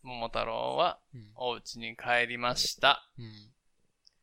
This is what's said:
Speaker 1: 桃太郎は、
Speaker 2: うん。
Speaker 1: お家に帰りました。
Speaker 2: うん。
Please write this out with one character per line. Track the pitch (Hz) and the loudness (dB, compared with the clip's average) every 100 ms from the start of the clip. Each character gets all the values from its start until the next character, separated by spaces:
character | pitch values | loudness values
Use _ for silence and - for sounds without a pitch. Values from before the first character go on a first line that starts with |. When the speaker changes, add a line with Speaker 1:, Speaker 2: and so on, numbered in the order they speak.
Speaker 1:
桃 | 127 123 117 | -12 -6 -4
太 | 113 113 | -2 -2
郎 | 113 123 131 | -2 0 2
は、 | 170 - _ | 2 0 _
Speaker 2:
う | 123 | -18
ん。 | 104 107 | -16 -6
Speaker 1:
お | 123 | -4
家 | 117 - 120 | -4 -8 -10
に | 113 113 | -10 -6
帰 | 123 120 117 | 2 2 2
り | 120 | 0
ま | 120 123 | 0 0
し | 131 - | -2 4
た。 | 135 147 - - | 4 4 0 -16
Speaker 2:
う | |
ん。 | 117 107 107 _ _ _ _ _ _ _ | -14 -16 -20 _ _ _ _ _ _ _